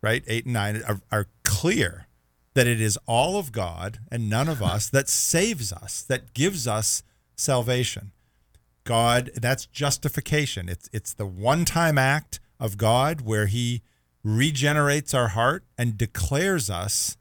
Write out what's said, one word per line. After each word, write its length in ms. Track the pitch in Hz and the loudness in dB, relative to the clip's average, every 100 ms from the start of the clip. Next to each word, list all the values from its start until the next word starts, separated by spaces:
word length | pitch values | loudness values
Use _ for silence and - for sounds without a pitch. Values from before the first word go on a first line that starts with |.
right, 220 | 107 120 - | 0 -2 -2
eight 160 | 113 | -4
and 100 | 117 | -2
nine 280 | 117 104 107 113 | -2 0 -2 -4
are, 140 | 98 _ | -6 _
are 160 | 107 101 _ | -4 -4 _
clear 640 | - 98 160 214 95 - - _ _ _ _ | -2 0 2 2 0 -2 -20 _ _ _ _
that 120 | 135 120 | 2 4
it 120 | 113 | 4
is 180 | 110 98 - | 0 -2 0
all 300 | 117 151 202 | 2 2 0
of 120 | 151 | -4
God 460 | 113 90 85 92 110 113 | -6 -6 -6 -10 -10 -10
and 200 | 120 107 | -6 -2
none 180 | 110 151 | 0 0
of 140 | 143 | 0
us 260 | 92 98 - | -2 0 0
that 200 | 135 139 | 0 2
saves 640 | - - 165 208 185 104 | -2 0 2 0 -2 -6
us, 300 | 92 101 - | -10 -10 -12
that 300 | - 127 - | -4 -4 -4
gives 340 | - 165 190 120 | 0 0 0 -2
us 340 | 107 107 - - _ _ | -2 0 -2 -6 _ _
salvation. 800 | - - 131 117 123 123 - 104 _ _ _ _ _ _ _ | -6 0 0 2 0 -2 -4 -14 _ _ _ _ _ _ _
God, 460 | - 117 117 120 131 | 0 4 6 4 0
that's 320 | - 123 131 - | -4 -2 -2 -4
justification. 1000 | - 143 - 147 - - 151 143 - 87 | -4 -2 0 -2 -4 -2 0 0 -4 -8
It's, 200 | 85 - | -10 -8
it's 200 | 110 - | -10 -10
the 140 | - 101 | -8 -8
one-time 720 | 92 113 160 170 165 165 147 | -2 2 2 2 2 2 4
act 400 | 131 147 - - - _ | 2 0 -4 -16 -16 _
of 180 | 113 101 | -6 0
God 440 | 110 120 139 160 | 2 4 2 -2
where 240 | 113 110 104 | -2 0 0
he 360 | 113 120 120 _ _ _ _ | 0 -2 -4 _ _ _ _
regenerates 920 | 107 110 147 143 147 151 143 143 - | -2 2 2 4 2 4 4 2 0
our 160 | 135 117 | 0 2
heart 360 | 110 120 175 _ - | 2 2 2 _ -2
and 220 | 120 104 | -2 0
declares 720 | 113 - - 139 190 185 98 | -4 -2 -2 0 0 0 -2
us 460 | 87 95 - - - | -4 -2 -2 -2 -6